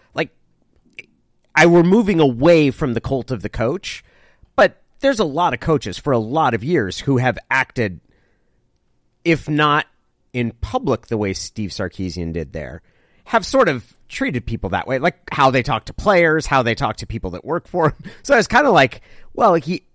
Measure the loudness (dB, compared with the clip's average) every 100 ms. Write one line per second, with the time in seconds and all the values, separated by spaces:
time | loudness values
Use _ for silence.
0 | _ -8 -8 _ _ _ _ _ _ -20
1 | -20 _ _ _ _ 4 6 6 6 4
2 | 4 4 2 4 4 6 4 0 -4 -4
3 | -4 -4 -4 -8 -8 -4 -4 -4 -8 -14
4 | -16 _ _ _ _ 0 0 0 _ _
5 | -2 0 0 0 -2 0 0 0 -2 -8
6 | -2 -2 0 0 0 0 0 -2 -2 -4
7 | -2 0 0 -2 -2 -2 -2 -4 -6 -6
8 | _ _ _ _ _ _ _ _ _ _
9 | _ _ -2 -2 -2 0 2 0 -2 _
10 | _ _ _ -6 -6 -6 -6 -4 -2 -4
11 | -4 -4 -2 -4 -8 -10 -10 -8 -8 -8
12 | -8 -6 -8 -8 -8 -10 -14 -16 _ _
13 | _ _ -4 -4 0 0 2 0 -6 _
14 | -16 -8 -6 -6 -6 -6 -4 -4 -4 -2
15 | -2 -4 -6 0 2 2 0 -4 -6 -6
16 | 2 4 4 2 0 0 0 0 -4 -6
17 | -10 -10 -10 -10 -8 -8 -6 0 0 0
18 | -10 -12 0 0 2 2 4 4 2 0
19 | -20 -20 -14 0 2 2 0 -8 -10